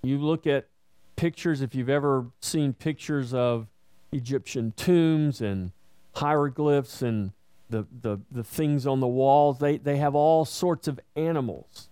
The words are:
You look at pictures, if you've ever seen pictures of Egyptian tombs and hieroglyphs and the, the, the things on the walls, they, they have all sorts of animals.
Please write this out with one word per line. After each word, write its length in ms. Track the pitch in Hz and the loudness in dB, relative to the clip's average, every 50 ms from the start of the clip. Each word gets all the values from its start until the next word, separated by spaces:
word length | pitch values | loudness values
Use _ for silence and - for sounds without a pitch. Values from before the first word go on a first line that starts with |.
You 160 | - 127 139 139 | -2 -2 -2 0
look 280 | 147 151 165 156 _ | 0 0 0 0 _
at 220 | 156 139 135 - _ _ _ _ _ _ - - - - | 0 0 0 0 _ _ _ _ _ _ -20 -20 -16 -6
pictures, 440 | - 165 170 160 - - 175 160 135 | -2 -2 -2 -2 -2 -2 -2 0 0
if 140 | 135 117 - | -2 -4 -4
you've 140 | 131 123 123 | -4 0 0
ever 380 | 139 147 139 143 139 131 123 123 _ _ | 0 2 2 2 2 0 0 -6 _ _
seen 320 | - - - 160 147 139 | -10 -4 -2 0 0 0
pictures 600 | 123 _ - 160 151 - - - 151 143 131 120 | -2 _ -4 -6 -6 -4 -6 -4 -4 -2 -2 -2
of 340 | 127 127 123 123 120 117 110 110 _ _ _ - - - - - | -2 0 2 2 0 -2 -6 -10 _ _ _ -20 -20 -20 -14 -8
Egyptian 640 | - 139 123 117 135 135 - - - 135 113 113 | -8 -8 -4 -2 -4 -4 -4 -4 -6 -4 -4 -4
tombs 680 | 107 - - 185 180 170 165 160 160 156 151 147 135 - | -4 -2 0 4 4 4 4 4 4 2 2 0 0 -2
and 300 | 120 104 98 95 92 90 - _ - - - - - - - | -4 -4 -2 -4 -6 -8 -10 _ -20 -20 -20 -20 -20 -16 -8
hieroglyphs 880 | - 147 147 151 147 143 143 131 - 151 147 143 143 131 - - - | -4 0 2 2 2 2 0 -2 -2 0 2 2 2 0 -4 -8 -4
and 300 | 127 120 113 107 101 95 - _ _ _ - - - - | -2 -2 0 -2 -2 -4 -8 _ _ _ -20 -20 -12 -6
the, 160 | 117 110 101 - - 123 | -6 -6 -6 -8 -14 -8
the, 180 | 113 113 101 101 - _ | -4 -4 -4 -4 -8 _
the 140 | 139 120 110 | -10 -10 -10
things 420 | - - - 160 147 147 143 123 | -8 -4 -2 0 2 0 0 0
on 140 | 139 135 131 | 0 0 0
the 60 | 131 | 0
walls, 520 | 123 123 131 135 135 139 147 147 147 135 127 | 0 2 2 4 6 6 6 6 4 2 2
they, 200 | 147 143 151 - | 0 0 0 0
they 200 | - 143 143 139 | -2 -2 0 0
have 160 | 147 143 139 | 0 0 2
all 300 | 147 147 160 160 160 156 | 4 4 4 4 4 2
sorts 440 | - - - - 180 165 - - 156 | 0 -4 -2 0 -2 -2 -2 -4 -6
of 100 | 139 131 _ _ _ | -6 -6 _ _ _
animals. 720 | 147 156 165 165 151 127 110 80 65 - _ - - - - | -4 -4 -2 -2 -2 -2 -4 -6 -10 -14 _ -20 -20 -20 -20